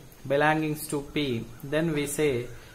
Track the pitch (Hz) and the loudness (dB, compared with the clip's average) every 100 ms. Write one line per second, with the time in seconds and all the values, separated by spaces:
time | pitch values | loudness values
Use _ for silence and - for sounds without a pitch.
0 | - - 139 143 151 156 156 151 - 151 | -16 -12 0 4 6 4 0 -4 -4 -4
1 | 139 151 143 117 113 - 139 151 165 147 | -2 -2 0 -2 -6 -12 -2 0 2 0
2 | 135 - 151 120 120 - - | 0 2 2 2 -4 -12 -18